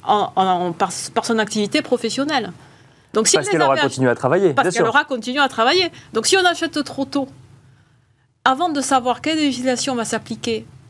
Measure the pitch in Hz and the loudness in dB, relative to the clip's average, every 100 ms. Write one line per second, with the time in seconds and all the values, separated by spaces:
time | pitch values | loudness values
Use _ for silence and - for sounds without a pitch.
0 | - 208 196 - 190 180 180 170 190 - | 2 0 0 0 0 2 -2 -2 -4 -4
1 | - - 226 226 208 220 208 302 - 247 | -6 -4 -2 -2 0 -2 -2 -2 -2 -2
2 | 226 233 285 285 196 - - - _ _ | -2 -4 -2 -4 -4 -12 -20 -20 _ _
3 | _ - - - 143 165 147 131 135 - | _ -2 2 2 2 2 4 4 2 2
4 | 127 117 131 170 190 143 185 202 233 269 | 2 2 2 4 4 2 0 2 2 2
5 | 302 254 233 262 277 - 233 359 359 - | 0 -6 -4 0 0 2 2 2 0 -6
6 | - - 226 381 359 339 330 302 277 - | -6 -4 2 4 4 0 -4 -4 -6 -6
7 | 269 285 269 - - - _ _ _ _ | -4 -4 -4 -10 -20 -20 _ _ _ _
8 | _ _ _ _ - 262 349 285 262 269 | _ _ _ _ 0 2 0 -2 0 0
9 | 247 240 302 320 294 247 254 247 277 247 | 0 -2 -2 0 0 0 -2 -2 -2 -4
10 | 220 226 - 220 - 220 226 - | -4 -6 -6 -8 -6 -6 -8 -20